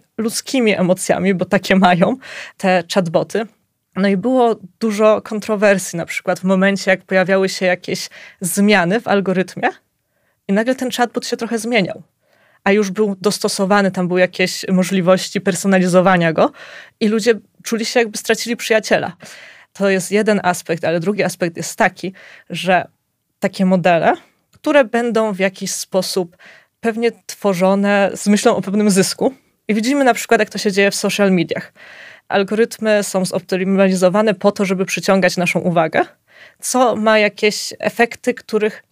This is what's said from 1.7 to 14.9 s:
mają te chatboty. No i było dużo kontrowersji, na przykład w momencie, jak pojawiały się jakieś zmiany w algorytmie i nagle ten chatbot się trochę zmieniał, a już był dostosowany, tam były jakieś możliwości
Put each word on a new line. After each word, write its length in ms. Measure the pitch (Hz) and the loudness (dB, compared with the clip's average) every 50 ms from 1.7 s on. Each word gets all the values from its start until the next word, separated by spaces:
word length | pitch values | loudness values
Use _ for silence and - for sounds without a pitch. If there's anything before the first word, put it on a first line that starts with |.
| 202 | 2
mają 400 | 190 190 180 180 170 185 - 269 - - - - - - - - | 4 4 4 4 4 2 0 0 -4 -8 -16 -18 -16 -18 -18 -10
te 280 | - - 190 185 180 170 175 - | -4 0 0 2 0 0 -2 -2
chatboty. 520 | 202 180 165 160 170 147 151 - 202 226 - _ _ _ _ _ _ _ _ - | -2 0 0 0 -2 -2 -2 -4 -6 -6 -6 _ _ _ _ _ _ _ _ -4
No 120 | 185 196 202 | -2 0 0
i 80 | 196 | 0
było 400 | 185 - 247 262 262 240 233 214 - - - _ - | 0 0 0 2 2 2 2 0 -2 -8 -20 _ -6
dużo 420 | 226 226 202 202 220 214 214 202 - | -4 -4 0 2 4 4 4 2 -2
kontrowersji, 760 | - 214 208 - - 214 196 214 202 202 185 185 - - | -6 -10 -8 -6 -4 -2 2 2 4 2 2 0 -6 -8
na 100 | 170 160 | -8 -8
przykład 340 | - - - - 190 180 - | -6 -8 -8 -4 -4 -4 -2
w 40 | 185 | 0
momencie, 460 | 185 190 185 190 196 196 190 - 196 | 0 2 2 2 2 0 0 0 0
jak 140 | 190 185 _ | -2 -2 _
pojawiały 440 | - 196 190 185 175 196 190 190 185 | -2 0 0 2 2 2 0 0 0
się 180 | 190 - 196 | -2 -2 0
jakieś 420 | 180 180 180 - - - - - - - - - - - - | 0 0 -2 -4 -6 -8 -8 -8 -10 -16 -20 -20 -20 -14 -10
zmiany 600 | 196 165 - 202 202 208 208 190 170 170 196 233 | -8 -4 -2 2 2 4 4 4 2 2 0 -2
w 80 | - - | 0 0
algorytmie 600 | 196 202 185 190 180 190 185 180 - - - - 440 - _ _ _ _ _ _ _ _ _ _ _ _ _ - | 0 0 0 0 -2 -2 -2 -4 -4 -4 -4 -4 -4 -6 _ _ _ _ _ _ _ _ _ _ _ _ _ -2
i 40 | 196 | -2
nagle 220 | 208 226 247 254 | 0 0 -2 -2
ten 160 | 254 254 247 | -4 -4 -6
chatbot 360 | - - 240 233 - - - | -2 -2 -2 -2 -4 -6 -8
się 100 | - 240 | -6 -8
trochę 220 | 233 233 208 233 220 | -6 -6 -6 -6 -6
zmieniał, 440 | 220 233 247 220 180 165 160 - - _ _ _ _ _ _ _ _ _ _ _ - | -4 -2 0 0 0 -2 -4 -10 -16 _ _ _ _ _ _ _ _ _ _ _ 0
a 80 | 196 196 | 0 2
już 180 | 214 208 196 | 2 0 0
był 260 | 185 214 214 202 196 190 | 0 -2 -2 -2 -2 -2
dostosowany, 720 | 185 208 196 - - 202 - - 196 185 208 208 202 190 | -2 -2 -2 -2 -4 -4 -2 -2 0 2 2 2 2 2
tam 180 | 190 190 180 170 | 0 -2 -2 0
były 120 | 180 185 | 2 2
jakieś 480 | 180 180 - - 185 175 - - - - | 2 0 0 -2 -2 -2 -4 -6 -4 0
możliwości 720 | 190 180 185 170 | 2 2 2 2